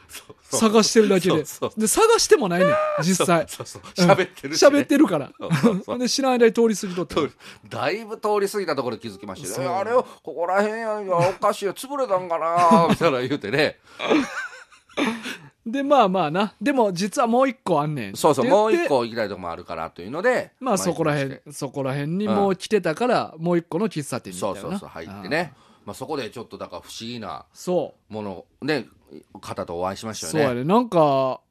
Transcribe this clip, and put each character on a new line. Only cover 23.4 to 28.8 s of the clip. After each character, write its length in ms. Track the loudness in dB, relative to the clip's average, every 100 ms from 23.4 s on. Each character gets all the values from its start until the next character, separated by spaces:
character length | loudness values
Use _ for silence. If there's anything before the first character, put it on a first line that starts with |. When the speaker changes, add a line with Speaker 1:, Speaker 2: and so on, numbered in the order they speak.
Speaker 1:
ん。 40 |
Speaker 2:
も 80 | -2
う 60 | 0
一 80 | -2
個 120 | -4
の 80 | -4
喫 200 | -4 -8
茶 120 | -10
店 120 | -10
に 80 | -6
行 120 | -6
っ 20 |
た 60 | -6
よ 100 | -8
な。 80 | -8
Speaker 1:
そ 80 | -10
う 0 |
そ 0 |
う 40 |
そ 60 | -14
う、 60 | -14
入 0 |
っ 160 | -14
て 60 | -6
ね。 260 | -4 -4 -10
Speaker 2:
う 40 |
ん。 40 | _ _ -16
Speaker 1:
ま 60 |
あ、 20 |
そ 120 | -12 -8
こ 100 | -8
で 140 | -8
ち 80 | -12
ょ 40 |
っ 40 | -14
と 120 | -14
だ 80 | -12
か 100 | -14
ら 60 |
不 60 | -16
思 200 | -14 -12
議 120 | -10
な 260 | -10 -12 -16
Speaker 2:
そ 400 | -12 -4 -2 -4 -10 _
う。 20 |
Speaker 1:
も 100 | -10
の、 220 | -10 -10 -16 _
ね、 280 | -4 -2